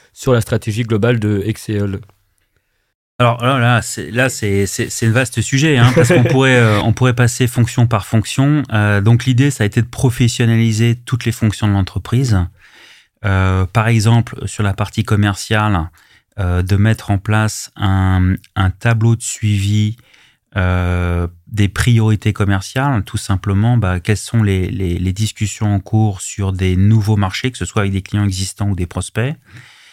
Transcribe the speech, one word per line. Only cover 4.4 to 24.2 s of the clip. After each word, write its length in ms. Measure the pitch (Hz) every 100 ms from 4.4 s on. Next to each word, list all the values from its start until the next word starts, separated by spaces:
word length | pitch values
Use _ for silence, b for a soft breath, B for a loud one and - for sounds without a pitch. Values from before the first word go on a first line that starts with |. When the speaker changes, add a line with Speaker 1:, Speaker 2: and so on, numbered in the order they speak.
| 104 98
Speaker 2:
c'est, 240 | 98 - -
c'est 160 | -
le 80 | 113
vaste 300 | 117 123 117
sujet, 340 | - 135 156 131
hein, 160 | 123
parce 140 | 127 120
qu'on 160 | 175
Speaker 1:
<laughs> 60 | 123
Speaker 2:
pourrait, 260 | 131 131 123
euh, 240 | 113 104
on 140 | 107
pourrait 200 | - 127
passer 320 | 120 120 - 123
fonction 400 | - 120 - 120
par 200 | 107 -
fonction. 560 | 113 - - 139 151 -
Euh, 300 | 107 104 104
donc 240 | 104 120 131
l'idée, 240 | 123 143
ça 140 | -
a 20 | 104
été 160 | 123
de 60 | -
professionnaliser 1080 | - 127 - 120 - 117 113 113 107 117 120
toutes 220 | - 120 117
les 60 |
fonctions 360 | - 107 - 104
de 40 |
l'entreprise. 680 | 98 95 - - 120 131 95 87 B B B B B B _ 101
Euh, 400 | 95 95 95 95
par 220 | 117 110
exemple, 580 | 117 107 117 117 - 107
sur 160 | -
la 100 | 101
partie 320 | 98 101 -
commerciale, 840 | - 104 104 98 - 107 107 92 87 b b b b -
euh, 240 | 90 90
de 140 | 92 98
mettre 340 | 110 110 -
en 80 | 101
place 540 | 104 107 107 - -
un, 600 | - 98 95 95 92 92 90 -
un 160 | - 92
tableau 460 | - 117 110 117 117
de 60 |
suivi, 720 | - - 107 101 101 107 107 117 b b b b _ 98
euh, 680 | 92 90 87 90 87 87 85 - -
des 180 | 107 101
priorités 680 | - 120 113 107 107 110
commerciales, 680 | 101 101 98 - 131 143 117
tout 140 | - 104
simplement, 600 | - 95 98 98 113 123
bah, 220 | 95 90
quelles 180 | -
sont 280 | 104